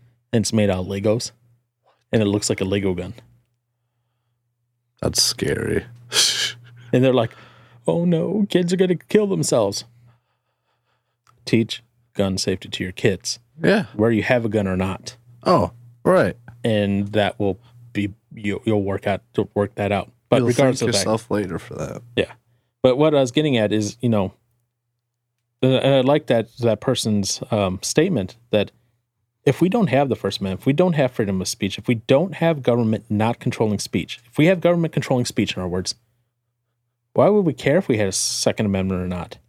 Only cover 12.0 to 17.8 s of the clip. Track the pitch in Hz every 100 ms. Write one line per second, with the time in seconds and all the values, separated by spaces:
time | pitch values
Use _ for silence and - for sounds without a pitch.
12 | _ - 98 95 - 92 - - 92 -
13 | 120 92 - - _ 156 160 208 147 -
14 | 113 110 101 127 113 104 95 92 95 98
15 | - - _ - - 180 90 - - _
16 | 175 185 104 - - - 120 107 101 98
17 | 101 107 101 - 101 92 _ -